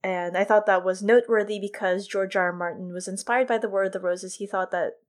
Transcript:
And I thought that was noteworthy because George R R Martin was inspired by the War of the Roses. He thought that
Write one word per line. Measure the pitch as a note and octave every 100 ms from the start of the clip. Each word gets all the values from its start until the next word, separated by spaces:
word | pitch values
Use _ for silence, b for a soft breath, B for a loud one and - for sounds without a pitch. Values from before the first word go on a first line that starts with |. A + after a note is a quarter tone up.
And | F#3+ F3+ F3 F3
I | G3
thought | G#3+ G#3
that | F#3
was | F3+ F#3
noteworthy | G3+ A#3+ A#3 A3+ G#3 G#3
because | G3 - F#3+ F#3 G3
George | G3+ F#3+ G3
R | F3+
R |
Martin | F3 F3 E3 F3+
was | F3+ F#3
inspired | F#3+ - B3 B3
by | A3+
the | A3+
War | G3
of | F#3+
the | F#3+
Roses. | F3+ F3+ F#3 -
He | G3
thought | F#3+ F#3
that | F3+ D#3 -